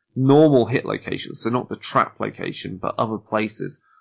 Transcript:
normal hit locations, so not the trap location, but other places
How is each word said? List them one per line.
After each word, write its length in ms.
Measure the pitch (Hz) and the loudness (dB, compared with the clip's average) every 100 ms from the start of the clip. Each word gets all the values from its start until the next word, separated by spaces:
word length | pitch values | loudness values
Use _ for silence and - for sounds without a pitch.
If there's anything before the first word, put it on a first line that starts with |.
| _ - | _ 0
normal 500 | 131 143 156 135 107 | 6 8 8 6 4
hit 200 | 120 - | 0 -4
locations, 560 | - - 95 - - | -6 -6 -10 -8 -8
so 80 | 113 | -4
not 180 | 123 - | -4 -4
the 80 | 104 | -10
trap 440 | - 135 - - | -4 0 -2 -4
location, 580 | 104 104 90 95 107 95 | -8 -6 -8 -8 -10 -8
but 180 | - - | -6 -4
other 200 | 117 110 | -4 -4
places 640 | - 107 107 - 98 - _ _ | -4 -4 -2 -6 -10 -12 _ _